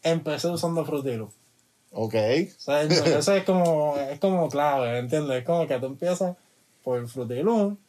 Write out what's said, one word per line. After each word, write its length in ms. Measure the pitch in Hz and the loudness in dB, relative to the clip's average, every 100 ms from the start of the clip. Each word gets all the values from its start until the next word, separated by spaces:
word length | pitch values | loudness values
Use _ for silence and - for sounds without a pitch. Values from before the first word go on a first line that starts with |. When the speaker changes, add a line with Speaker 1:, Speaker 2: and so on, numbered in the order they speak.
| 165 | 0
Speaker 1:
empecé 360 | 165 156 147 170 | 0 -2 -4 -2
usando 380 | 170 170 165 156 | -2 -2 -2 -2
Fruity 300 | 151 135 117 | -4 -4 -6
Loops. 180 | 104 - _ _ _ _ _ | -8 -16 _ _ _ _ _
Speaker 2:
Ok. 220 | - 110 110 | -6 -2 0
Speaker 1:
O 440 | 107 139 190 - | 2 2 0 -6
sea, 220 | - 143 | -2 0
Speaker 2:
<laughs> 380 | 151 175 165 147 | 2 2 4 2
Speaker 1:
eso 140 | 151 196 | 4 2
es 80 | |
como, 520 | 185 185 175 156 151 143 | 2 2 4 2 2 0
es 220 | 139 143 | -4 -2
como 300 | 196 185 156 | 0 2 0
clave, 500 | 143 147 139 123 120 | 2 2 2 0 -2
¿entiendes? 400 | 123 156 151 127 | -2 -2 0 -4
Es 60 | 123 | 0
como 220 | 170 156 | 0 0
que 120 | 131 | -2
tú 60 | 131 | -4
empiezas 480 | 139 175 180 185 180 _ _ _ _ | -4 -4 0 -2 -4 _ _ _ _
por 240 | - 123 120 | -4 -4 -4
Fruity 340 | 123 117 123 | -8 -6 -2
Loops 340 | 180 233 202 202 | 0 2 0 -2